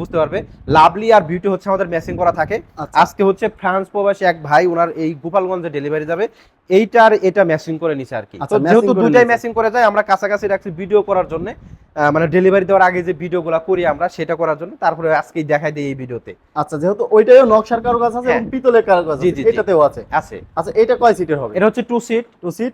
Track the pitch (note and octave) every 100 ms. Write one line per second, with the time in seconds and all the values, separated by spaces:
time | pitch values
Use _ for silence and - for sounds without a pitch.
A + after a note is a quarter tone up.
0 | E3+ E3 D3+ F#3+ - - - D#3 E3 F#3
1 | A3+ G#3+ D#3 F3 G3 F#3 G3 F#3+ F3+ E3
2 | D#3+ F3 F3 E3+ D#3 D#3+ - - D3 D#3
3 | E3+ - G3 F#3+ G#3+ - F#3+ F#3+ F#3+ G#3
4 | G3+ F#3+ F#3 E3 C#3+ D#3 F3+ E3+ E3+ D#3
5 | D#3+ D3+ E3 F#3+ F#3 F#3 E3 C#3+ C#3+ D3+
6 | D3+ E3+ A3+ _ _ _ - F#3+ A3 A#3
7 | A3 G#3+ F#3 G3+ F3+ D#3 - D#3+ E3 C#3
8 | B2 A#2+ G#2 - C#3+ - D#3 A3+ G#3 F#3+
9 | A3+ B3 A#3+ A#3 A#3 A3 A3 A#3+ A3 G#3
10 | G#3 F#3+ G3+ G#3 G#3 G3 G3 D#3+ F#3+ G#3
11 | G3+ F#3 D#3 D#3+ F#3+ - - - _ D3+
12 | D3 D#3 E3 F3+ F#3 F#3+ F3+ G3 F#3 F3+
13 | F3 D3+ F3 F3+ E3 E3 F3 F#3 E3 C#3+
14 | F3 - D#3+ D#3+ E3 D3 F3 C#4+ F3 D#3+
15 | D#3+ D#3 - E3 D3 D3 D3+ D3+ C#3+ C3
16 | B2+ A#2 - - _ D3+ C#3 D3+ F3 G#3
17 | A#3 G#3+ A3+ B3+ B3 G#3+ G#3+ A#3 A#3+ A#3+
18 | A#3 A#3 B3 A#3+ A3+ C4 B3+ A#3 A3 F3+
19 | D#3+ C#3 F3 C#3 A3 A3+ G3+ E3 C#3+ A#2+
20 | G2+ D3+ - F#2+ - E3 E3+ G#3+ A3+ A#3+
21 | A#3 F#3+ D#3+ D3 A#2 F3 G#3+ B3 - A#3+
22 | A#3 A#3 A#3 _ F3 E3 B3